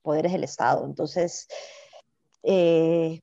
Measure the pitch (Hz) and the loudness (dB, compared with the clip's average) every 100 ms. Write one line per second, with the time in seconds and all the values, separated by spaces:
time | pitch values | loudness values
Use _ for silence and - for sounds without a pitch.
0 | - 151 170 180 135 - 117 143 139 143 | -2 0 0 -2 -4 -2 0 0 -2 -6
1 | 151 180 175 - - - - - - - | -6 -2 -4 -6 -14 -16 -16 -20 -20 -20
2 | _ _ _ _ - 190 170 165 165 170 | _ _ _ _ 0 4 4 4 4 2
3 | 160 160 | 0 -6